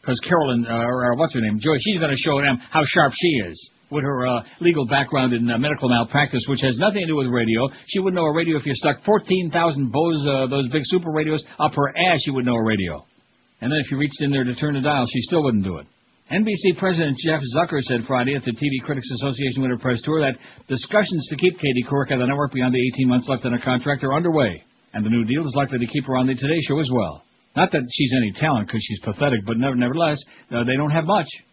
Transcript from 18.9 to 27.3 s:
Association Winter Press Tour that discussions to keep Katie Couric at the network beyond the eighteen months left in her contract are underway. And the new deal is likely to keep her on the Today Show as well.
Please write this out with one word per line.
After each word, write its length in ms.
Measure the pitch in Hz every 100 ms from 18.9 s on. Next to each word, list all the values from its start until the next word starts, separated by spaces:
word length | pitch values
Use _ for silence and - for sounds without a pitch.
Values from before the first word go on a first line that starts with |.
| 139 120
Association 520 | 123 139 123 139 123
Winter 140 | 131 123
Press 240 | 131 120
Tour 180 | - 156
that 160 | 143 127 - - -
discussions 580 | 131 - 208 202 175 127
to 60 | 143
keep 220 | 180 -
Katie 240 | 147 123
Couric 300 | 120 139 131
at 60 | 135
the 60 | 123
network 260 | 143 147
beyond 220 | 131 127
the 40 | 123 127
eighteen 220 | 123 127
months 180 | 123 123
left 160 | 123
in 80 | 127
her 60 | 120
contract 460 | 131 127 143 143
are 100 | 135
underway. 480 | 143 170 156 120 80 _ _ _
And 100 | 104
the 60 | 107
new 140 | 117
deal 180 | 110 139
is 120 | 156 127
likely 240 | 135 127
to 60 | 117
keep 180 | 147 131
her 100 | 127
on 120 | 127
the 60 | 131
Today 240 | 139 170
Show 160 | - 139
as 120 | 147
well. 300 | 127 90 71 _